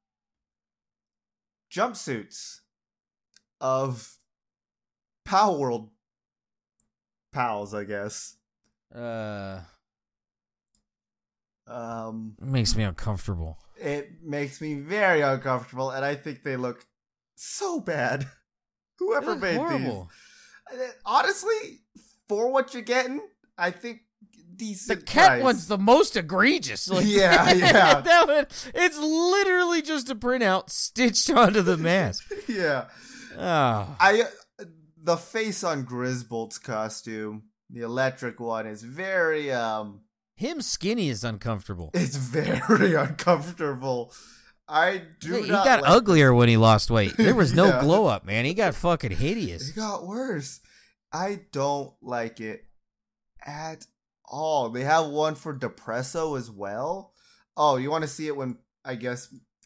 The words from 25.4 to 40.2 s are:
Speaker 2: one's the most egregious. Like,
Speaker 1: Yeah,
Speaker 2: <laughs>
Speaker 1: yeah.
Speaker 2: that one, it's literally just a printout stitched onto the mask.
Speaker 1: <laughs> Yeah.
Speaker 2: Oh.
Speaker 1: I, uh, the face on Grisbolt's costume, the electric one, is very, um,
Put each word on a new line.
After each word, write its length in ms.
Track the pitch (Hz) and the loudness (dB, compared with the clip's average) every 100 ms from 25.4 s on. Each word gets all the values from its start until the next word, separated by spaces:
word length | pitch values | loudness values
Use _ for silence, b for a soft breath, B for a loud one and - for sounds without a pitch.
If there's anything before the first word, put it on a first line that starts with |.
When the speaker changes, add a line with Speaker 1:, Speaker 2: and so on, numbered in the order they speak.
Speaker 2:
one's 240 | 262 233 165 | 2 0 -2
the 100 | 202 | 0
most 360 | 202 269 403 208 | 6 6 6 0
egregious. 720 | 156 185 240 339 143 104 - | -2 2 2 2 -2 -6 -2
Like, 180 | 185 208 | 2 4
Speaker 1:
Yeah, 440 | 202 190 - - | 6 6 6 6
Speaker 2:
<laughs> 20 | |
Speaker 1:
yeah. 460 | - - 220 165 143 | 6 8 8 8 6
Speaker 2:
that 280 | - 339 339 | 6 6 6
one, 200 | 302 269 B 254 - | 4 0 B -8 0
it's 220 | 359 302 | 0 0
literally 840 | 302 320 349 392 392 359 349 339 | -2 0 2 2 2 2 2 0
just 280 | 294 311 240 | -2 -4 -4
a 60 | 233 | -4
printout 540 | 247 254 214 190 - | -2 0 2 0 -2
stitched 600 | - - - 247 196 - | -6 -4 2 2 2 2
onto 300 | 262 220 208 | 6 6 6
the 140 | 180 170 | 2 2
mask. 460 | 165 185 139 90 - 403 | 2 2 0 -4 -10 -12
Speaker 1:
<laughs> 100 | - | -8
Yeah. 380 | 214 165 135 117 B B B B - | -4 -2 -2 -4 B B B B -8
Speaker 2:
Oh. 580 | 180 160 131 107 98 143 | -2 2 2 0 -4 2
Speaker 1:
I, 220 | 190 214 226 - _ - | 4 4 0 -6 _ -20
uh, 40 | 170 - _ _ | -20 -20 _ _
the 160 | 160 170 | -2 -2
face 460 | - 226 220 - | -2 -6 -4 -4
on 200 | 185 147 | -4 -4
Grisbolt's 760 | 127 123 127 127 113 117 110 - | -6 -6 -6 -6 -8 -10 -8 -12
costume, 840 | - 110 107 - - 110 107 107 - _ _ | -8 -6 -6 -8 -12 -10 -10 -12 -18 _ _
the 120 | 120 | -12
electric 580 | 117 123 131 131 123 113 | -8 -2 -2 -4 -12 -10
one, 260 | 117 113 110 | -8 -6 -8
is 160 | 107 | -12
very, 720 | 113 143 190 190 165 156 143 | -16 -12 -6 -2 0 -2 -4
um, 520 | 127 117 110 104 101 _ _ | -4 -4 -6 -8 -16 _ _